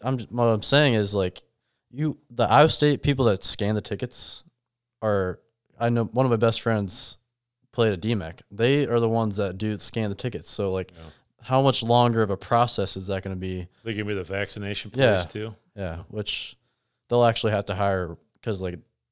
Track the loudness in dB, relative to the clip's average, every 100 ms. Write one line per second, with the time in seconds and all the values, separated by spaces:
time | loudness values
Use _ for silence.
0 | -4 -4 -4 0 2 2 4 4 4 4
1 | 2 0 0 -4 _ _ _ _ _ -6
2 | -6 -6 _ -2 4 6 6 4 2 2
3 | 0 2 2 2 0 0 0 -2 -4 -6
4 | -6 -6 -6 -6 -14 _ _ _ _ -4
5 | 0 2 0 -4 _ _ _ -2 0 2
6 | 0 0 2 4 2 2 0 0 0 -4
7 | -8 -12 _ _ _ _ _ 0 0 2
8 | -2 -2 -4 -12 -14 -2 2 2 2 2
9 | 2 0 0 -2 -4 -2 -4 -4 -4 -4
10 | -4 -4 -8 -8 -8 -4 -2 -2 -6 -14
11 | -20 -20 _ _ -2 2 4 2 2 4
12 | 4 4 0 -2 0 2 2 0 -4 -4
13 | -4 -6 -4 -6 -6 -6 -10 _ -8 -6
14 | -4 -6 -6 -6 -6 -6 -8 -8 -6 2
15 | 2 2 -2 -8 -12 -14 _ -10 -8 -8
16 | -10 -8 -6 -8 -10 -18 _ _ _ _
17 | -2 2 4 2 0 -2 -2 -2 0 0
18 | -4 -10 _ _ -6 -4 -6 -8 _ _
19 | _